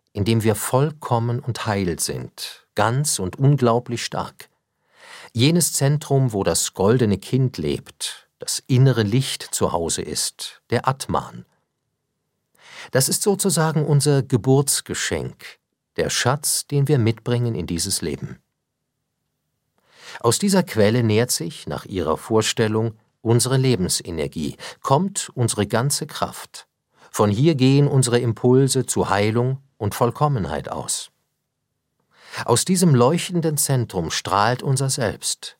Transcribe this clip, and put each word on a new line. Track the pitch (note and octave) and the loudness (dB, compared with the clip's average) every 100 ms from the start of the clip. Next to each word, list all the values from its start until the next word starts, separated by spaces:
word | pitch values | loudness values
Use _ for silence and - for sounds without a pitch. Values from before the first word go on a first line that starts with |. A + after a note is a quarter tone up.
| _ | _
in | - | -4
dem | G2 A2+ | 0 2
wir | A2 | 2
vollkommen | G#2 - B2+ D3+ D#3 - A#2 A#2 A#2+ | 0 0 0 0 -2 -2 0 0 -4
und | - A2 A2+ | -6 -6 -2
heil | G2+ F2+ D#2+ | -2 0 -2
sind, | - B1+ B1+ - - - _ | -4 -6 -10 -14 -16 -16 _
ganz | - G#2 C3 D3+ - | 0 2 2 -2 -2
und | F#2+ - | -4 0
unglaublich | C3+ C#3+ A#2+ A#2 B2 A#2 | 2 4 4 2 -2 -8
stark. | - - - - - _ _ _ _ _ - - - | -6 -6 -8 -12 -20 _ _ _ _ _ -20 -20 -8
Jenes | A2+ C3 E3+ - | 0 2 4 0
Zentrum, | - C#3 D3 - C3+ C3 | 0 2 0 0 2 2
wo | G#2 | 0
das | F#2 E2 - | 0 0 -2
goldene | - G2 B2+ A2+ F#2+ | 0 2 4 2 0
Kind | - C3 B2+ - | -2 0 0 -2
lebt, | D2+ C#2+ - - - - _ - | -4 -4 -8 -10 -10 -12 _ -14
das | - - - | -8 -8 0
innere | B2+ C3+ A#2 | 4 6 4
Licht | G#2 A#2+ C3+ - | 2 0 -2 -6
zu | - - F#2+ | -6 -2 -2
Hause | F2 E2 - | -2 -2 -4
ist, | - - - - - - - | -6 -6 -6 -8 -16 -14 -4
der | A#2+ - | -2 0
Atman. | C3+ - D#2 - - - _ _ _ _ _ _ _ _ _ _ _ - - - | -2 -2 -4 -4 -14 -20 _ _ _ _ _ _ _ _ _ _ _ -20 -20 -4
Das | C3 C3+ | 0 0
ist | - | 0
sozusagen | G#3 G3 G3 E3 D#3+ D#3+ | 0 0 0 2 2 2
unser | D3 C#3+ C#3+ C#3 | 2 4 4 2
Geburtsgeschenk, | - A#2+ B2+ C3+ C#3 - - F2 - D#2+ B1+ - - - _ _ _ - | 2 0 4 2 2 -2 -4 -6 -4 -4 -6 -12 -20 -20 _ _ _ -4
der | D#2 | -2
Schatz, | - A#2+ D3 - - - | 0 0 0 -2 -4 -2
den | C#3+ C#3 | 0 2
wir | C#3+ | 2
mitbringen | A2 A2 - A#2+ A#2+ | 2 0 -2 -2 -2
in | A2+ F2 | -4 -4
dieses | E2+ G2 - | -4 -4 -4
Leben. | D#2+ - - - _ _ _ _ _ _ _ _ _ _ _ _ _ _ _ _ - - | -4 -6 -10 -14 _ _ _ _ _ _ _ _ _ _ _ _ _ _ _ _ -20 -2
Aus | A#2 - | 0 2
dieser | G3+ F#3+ | 2 2
Quelle | F3 A2 G#2 A#2+ | 2 2 4 4
nährt | A2+ G#2+ B2 | 4 2 2
sich, | - E2+ - - | -2 -6 -10 -10
nach | C#2+ | -10
ihrer | - F#2 D#2 D#2 | -6 -4 -2 -2
Vorstellung, | - A2 G#2+ - A2 G#2+ A2+ - _ _ | 0 0 2 0 0 0 -4 -6 _ _
unsere | A2+ A#2+ - C3+ | 2 2 2 2
Lebensenergie, | C3 A2 F2 - - E2 C#2+ D#2+ D2 - - - | 2 2 0 -4 -6 -6 -6 -6 -8 -8 -16 -8
kommt | - C#3 F#3+ - - | 0 0 0 -6 -8
unsere | - A#2 - G#2 | -2 -2 0 0
ganze | A2+ C#3 - D3+ | 0 0 -2 -6
Kraft. | - - - - - - _ _ _ - | -6 -6 -8 -18 -20 -20 _ _ _ -6
Von | - G#2 | 0 2
hier | G2+ D#3+ | 4 2
gehen | D3 C3 C#3 C#3+ | 4 4 6 4
unsere | C#3 B2 A#2+ | 4 4 2
Impulse | B2 G#2+ B2 B2+ C3+ C3 A#2+ | 0 2 4 6 4 2 0
zu | - E2+ | 0 0
Heilung | G2 G#2 A2 B2 C3+ _ - | 2 2 0 -2 -4 _ -6
und | A2 | -4
Vollkommenheit | - A#2+ - D3 C3 E2+ D2+ - | 0 -2 0 0 0 -2 -6 -6
aus. | D#2 - - - _ _ _ _ _ _ _ _ _ _ _ - - | -8 -8 -8 -10 _ _ _ _ _ _ _ _ _ _ _ -16 -8
Aus | - A#2+ | -2 -2
diesem | - F#3 F3+ | 0 2 4
leuchtenden | C3 B2 E3+ - F3 D#3+ D3 | 6 4 2 -2 -2 -2 -2
Zentrum | - C3+ A2+ F#2 E2 | 0 0 -2 -4 -4
strahlt | - - F#2+ G#2+ B2+ | -6 -2 2 2 0
unser | - C3 C3+ | -2 -2 -2
Selbst. | C#3+ G#2+ - - - - | -2 -4 -4 -8 -8 -12